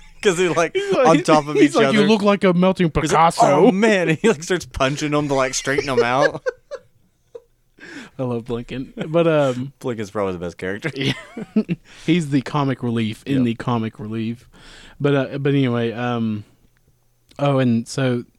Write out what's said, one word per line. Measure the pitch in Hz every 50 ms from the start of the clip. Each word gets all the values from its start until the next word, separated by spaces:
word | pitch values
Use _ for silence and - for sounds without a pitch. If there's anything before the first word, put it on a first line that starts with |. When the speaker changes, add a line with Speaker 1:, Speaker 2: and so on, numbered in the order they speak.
| - - - -
Speaker 1:
'Cause | - 208 170 170
they're, | 185 170
like, | 151 170 165 - -
Speaker 2:
He's | 381 403 392
like, | 370 320 262 -
Speaker 1:
on | 165 294 359
top | - 156 151 143 151
of | 147
Speaker 2:
he's | - 151 143
Speaker 1:
each | 139
Speaker 2:
like, | - 220 220
Speaker 1:
other. | 220 214
Speaker 2:
"You | 202
look | 202 220 196
like | 202 202 202 - 202
a | 185 175
melting | 180 185 190 185 - 180
Speaker 1:
He's | 156 -
like, | 147 156 147
Speaker 2:
Picasso." | 180 151 165 170 - - 233
Speaker 1:
"Oh, | - - - 190 247
man." | 180 196 226 220 208 185 170 160
<laughs> |
And | 156 -
he, | - 226
like, | 170 135 170
starts | - 185 160 -
punching | - - - 135 131 147 139 151 147
them | 147 147 151
to, | 139 139
like, | 135 131 131 131
straighten | - - 135 139 143 143
them | 147 127 - 120
out. | 120 127 135 147 - - - - 508
<laughs> | 494 - _ - 587 - _ _ _ _ _ _ _ _ _ _ - - _ _ _ _ _ _ _ - - - 330 285 226 - _ -
Speaker 2:
I |
love | 131 123 120 117 113
Blinken. | 127 117 117 123 - 123 131 135 - - 233 - 160
But, | 156 170 165
um, | 165 156 151 143 131 123 123 131 139 - -
Speaker 1:
Blinken's | - 131 117 110 107 98
probably | - 107 98 95
the | 92 85
best | 87 87 82
character. | - 92 92 101 110 - 151 127
Speaker 2:
Yeah. | 135 131 139 131 - - - - 233 208 - -
<laughs> | 220 - - 170 - _ - - - -
He's | - 165 175 156 139
the | 143 135
comic | - - - 147 139 135 127 -
relief | 123 120 113 117 113 107 107 - -
in | 131 139 131
Speaker 1:
Yep. | 123
Speaker 2:
the | 117 113
comic | - - 127 120 113 110 110 - -
relief. | 110 107 113 113 110 113 117 - - - - - - - - - - - - -
But, | 139 143 143
uh, | 139 131 - 123 143
but | 139 143
anyway, | 139 139 135 123 120 120 117 117
um, | 107 117 123 123 120 117 113 110 107 107 107 _ _ _ _ _ _ _ _ _ _ _ _ _ _ _ _ _ _ -
oh, | 143 143 139 131
and | 131 123 113 113 113
so, | - - 143 131 127 123 120 - _ _